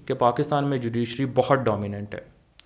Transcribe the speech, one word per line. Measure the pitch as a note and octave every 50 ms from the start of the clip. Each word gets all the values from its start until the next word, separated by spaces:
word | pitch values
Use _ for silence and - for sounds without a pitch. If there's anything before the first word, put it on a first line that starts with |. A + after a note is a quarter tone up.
| -
कि | - C3
पाकिस्तान | A#2+ B2 A#2+ A#2+ - C#3+ C#3+ D3 C#3+ C#3+
में | C#3+ C#3+ B2+
जुडिशरी | A#2+ A#2 A#2 A#2 A#2+ A2+ - - C#3
बहुत | B2+ A2+ B2+ B2 - C#3 B2+
डोमिनेंट | A#2+ A#2 G#2+ G2+ G#2 G2+ G2+ G2+ G2+ G2+ -
है। | - - - - _ _ _ _ - -